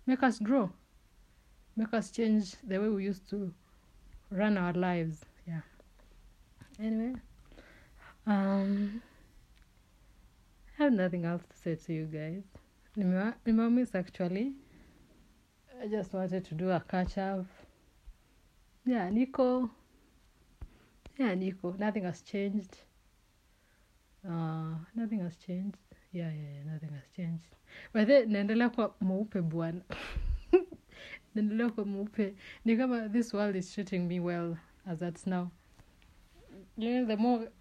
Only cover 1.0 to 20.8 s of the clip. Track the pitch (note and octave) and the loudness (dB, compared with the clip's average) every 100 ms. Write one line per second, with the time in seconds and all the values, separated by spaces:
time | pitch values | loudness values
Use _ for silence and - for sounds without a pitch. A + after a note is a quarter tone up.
1 | _ _ - _ _ - - - A3 A3+ | _ _ -20 _ _ -20 -10 -4 -2 -2
2 | - - A3+ G#3+ F#3+ - B3 F#3+ G#3+ G3+ | -2 0 2 2 2 -6 -4 -2 0 0
3 | G3 F#3+ - G3+ F#3+ - _ - - - | -2 -4 -6 -6 -6 -8 _ -20 -20 -20
4 | - - - F#3+ G#3+ G3+ F3 F3 F#3 F3 | -20 -20 -6 0 2 2 2 2 2 0
5 | D#3+ D#3 - - - D#3+ - - - - | -2 -6 -12 -18 -10 -10 -10 -18 -20 -20
6 | - - - - - - - - A3 A3 | -20 -20 -20 -20 -20 -20 -20 -8 -2 -2
7 | A3+ B3+ - - - - - - - - | -2 -4 -12 -20 -20 -20 -20 -20 -20 -20
8 | - - - G3+ G3 G3 G3 G3+ G3+ A3 | -20 -6 0 2 4 2 2 0 -2 -4
9 | - - - - - - - _ _ _ | -12 -20 -20 -20 -20 -20 -20 _ _ _
10 | - - - _ - - - - D4 A3 | -20 -20 -20 _ -20 -20 -12 2 4 6
11 | F#3 F3 E3 E3+ - - F3 D#3+ - D#3+ | 4 0 -2 -4 -6 -8 -4 -4 -4 -4
12 | D#3 D#3 D#3 F#3 G3 - - _ _ - | -4 -6 -8 -8 -12 -18 -20 _ _ -2
13 | F#3 F#3 G#3+ A#3+ - A3 A#3 A#3+ B3 F#3 | 2 2 2 -2 2 4 6 4 4 0
14 | F3+ - F3+ F#3 C4 C4+ - - - - | -4 -2 -2 0 -2 -6 -14 -20 -20 -20
15 | - - - _ _ _ _ B3 A3 G#3+ | -20 -20 -20 _ _ _ _ -12 -4 -2
16 | F#3+ F#3+ F#3 F#3 F#3 D#3 F#3 E3+ - F#3 | -2 -2 -2 -2 -4 -2 0 0 0 -2
17 | F3+ - F#3+ G3 F#3 - - _ _ _ | 0 -2 -2 -4 -6 -12 -20 _ _ _
18 | - - _ _ _ _ _ _ B3 A#3+ | -20 -20 _ _ _ _ _ _ -2 0
19 | F3+ A3 B3+ - B3+ B3+ A#3+ - _ _ | 2 0 0 2 2 2 0 -6 _ _
20 | _ _ _ _ _ - - - | _ _ _ _ _ -20 -20 -20